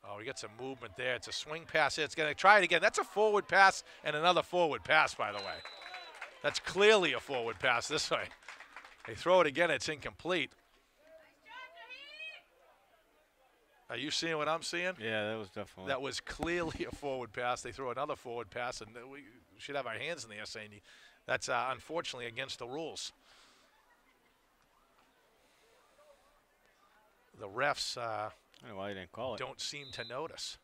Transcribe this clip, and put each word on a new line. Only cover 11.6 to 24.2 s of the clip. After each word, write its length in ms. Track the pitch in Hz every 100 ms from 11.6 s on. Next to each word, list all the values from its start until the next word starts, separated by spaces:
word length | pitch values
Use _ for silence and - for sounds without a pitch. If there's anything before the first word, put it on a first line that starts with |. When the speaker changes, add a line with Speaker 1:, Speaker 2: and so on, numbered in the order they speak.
| 523 659 453 523 571 605 640 - _ _ - _ _ _ _ _ _ _ _ _ _ _ -
Speaker 1:
Are 60 | 117
you 140 | 143
seeing 260 | - 165 160
what 100 | 147
I'm 140 | 165
seeing? 300 | - 175 180 180
Speaker 2:
Yeah, 300 | 110 110 104
that 80 | 110
was 100 | 98
definitely. 400 | - 95 - 95
Speaker 1:
That 120 | 135
was 200 | 135 120
clearly 680 | - - 160 175 165 - 170
a 40 |
forward 380 | - 143 131 117
pass. 280 | 123 123 123
They 120 | 123
throw 180 | 110 135
another 240 | 120 151
forward 340 | 143 123 117 107
pass, 300 | 123 123 127
and 100 | 107 117 127
we 100 | 139 143 - _ -
should 160 | -
have 120 | 139 123
our 80 | 110
hands 240 | 143 165
in 80 | 113
the 60 | 104
air 100 | 107
saying 240 | 113 107 104 - - - _ -
that's, 220 | 131 -
uh, 200 | 123 127
unfortunately 540 | 131 - 160 165 127 120
against 340 | 113 135 -
the 80 | 120
rules. 440 | 139 156 95 - _ _ - - _ _ _ _ _ _ _